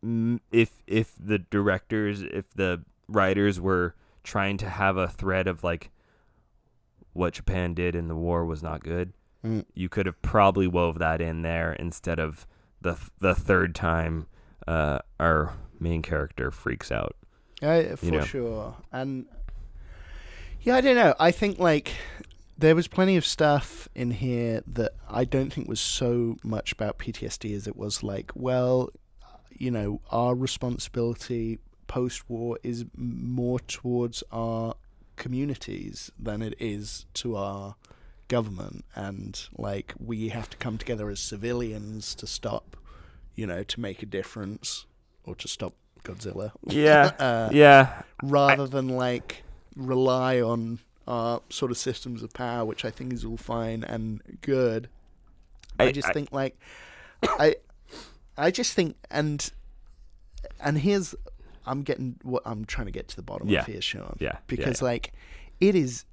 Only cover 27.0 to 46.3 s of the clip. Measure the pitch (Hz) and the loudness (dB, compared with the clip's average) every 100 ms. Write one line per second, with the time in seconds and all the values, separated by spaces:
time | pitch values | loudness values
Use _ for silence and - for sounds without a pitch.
27 | - 110 110 - 107 104 104 101 104 101 | -8 -8 -8 -8 -6 -6 -6 -8 -6 -4
28 | 110 98 - - 127 127 127 127 127 - | -4 -6 -8 -6 -2 0 2 2 0 -6
29 | _ - - - - - 127 120 104 104 | _ -20 -20 -20 -20 -8 -4 -2 -2 -4
30 | - 117 120 127 131 - 127 120 - - | -4 0 2 2 -2 -4 -4 -4 -6 -2
31 | 117 117 - 120 113 113 - _ - - | -2 -2 -6 -4 -4 -6 -10 _ -8 -4
32 | 123 - - 117 120 117 120 117 120 - | -4 -4 -10 -6 -6 -6 -6 -8 -8 -8
33 | 123 120 120 123 123 123 - - 127 120 | -8 -6 -6 -2 0 -2 -4 -8 -4 -2
34 | 120 117 - 113 113 113 113 - - - | -2 -4 -10 -6 -4 -2 -4 -8 -14 -20
35 | - - - 127 143 135 - 92 95 - | -20 -14 -6 -4 -4 -6 -8 -10 -10 -12
36 | - - 110 107 110 - 113 104 104 - | -16 -12 -8 -6 -6 -6 -6 -6 -8 -12
37 | - - 123 107 98 98 98 104 - - | -12 -10 -6 -4 -4 -6 -10 -14 -20 -20
38 | - - - 123 110 92 - - - - | -20 -20 -2 -2 -2 -6 -10 -12 -16 -10
39 | 98 98 101 101 - - 104 98 - - | -8 -8 -10 -12 -14 -8 -6 -6 -8 -12
40 | 113 113 110 110 107 - 127 110 - 113 | -8 -6 -6 -6 -10 -10 -8 -8 -6 -6
41 | 107 101 - 107 113 123 120 107 104 107 | -6 -6 -8 -6 -4 -4 -4 -6 -10 -10
42 | 104 - - - 113 - - - - - | -10 -10 -10 -8 -6 -6 -8 -20 -20 -20
43 | - - - - 110 87 - - 113 92 | -20 -20 -18 -8 -6 -6 -6 -6 -8 -8
44 | 107 95 92 - 101 107 - - - _ | -8 -6 -6 -8 -10 -8 -10 -10 -12 _
45 | _ _ - - - - - - _ _ | _ _ -16 -12 -10 -8 -8 -10 _ _
46 | - 92 110 | -14 -10 -10